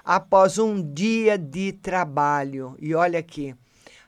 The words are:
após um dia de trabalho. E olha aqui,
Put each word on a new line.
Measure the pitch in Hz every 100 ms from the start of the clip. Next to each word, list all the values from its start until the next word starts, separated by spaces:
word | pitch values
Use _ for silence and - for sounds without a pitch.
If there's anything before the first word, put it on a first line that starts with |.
após | - 180 - 196 190 202
um | 220 202 151
dia | 143 214 226 214 208
de | 147 165 196
trabalho. | 190 190 185 165 143 147 147 139 135 131 131
E | 147 160
olha | 175 170
aqui, | 165 - 139 127 _ _ - -